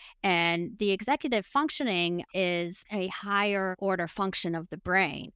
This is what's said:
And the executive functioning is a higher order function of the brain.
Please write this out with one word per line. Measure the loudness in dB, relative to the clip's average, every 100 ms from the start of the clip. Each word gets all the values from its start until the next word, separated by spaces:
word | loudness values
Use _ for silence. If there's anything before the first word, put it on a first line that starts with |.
| -20 -4
And | 2 4 4 2 -2 0
the | 0
executive | 2 0 0 0 -2 0
functioning | 0 0 0 0 2 0 -2 -4
is | -2 0 0 -4 -8 -6
a | -4 -4
higher | -6 -2 0 2 0 -2 -2
order | 0 0 -2
function | -2 -2 -2 -2 -4
of | -6
the | -8
brain. | 0 2 2 -2 -12